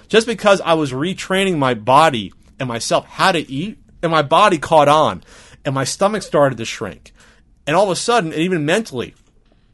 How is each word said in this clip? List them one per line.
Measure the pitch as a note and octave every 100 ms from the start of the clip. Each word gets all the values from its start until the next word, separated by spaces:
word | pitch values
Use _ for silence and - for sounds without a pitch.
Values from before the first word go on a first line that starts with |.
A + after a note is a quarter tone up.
| -
Just | A3 A3+
because | A3 G#3 G3
I | E3
was | D#3+ C#3+
retraining | B2+ F3 - - F#3+ G3 D#3+
my | C3+
body | A2+ G#2+ C#3 D#3+ A#2+ F#2 - _ -
and | B2+
myself | A#2+ - D#3+ -
how | - F3+
to | E3+ C#3+
eat, | C#3 G3+ - _ -
and | E3
my | D#3+
body | C#3 E3+ G#3 D#3+
caught | - D#3+ C#3
on, | D#3 B2+ F2 - - - -
and | C#3+
my | C3+
stomach | C3 - G3 G#3+
started | - D#3+ C#3 A2
to |
shrink. | A2+ - G2 - - _ _ _ _ _ -
And |
all | E3+
of | G3+
a | E3
sudden, | - A#3 D#3+
and | D3+
even | F3+ F3
mentally, | D3 G3+ A3+ B2+ F#2+ _ _ _ _ _ _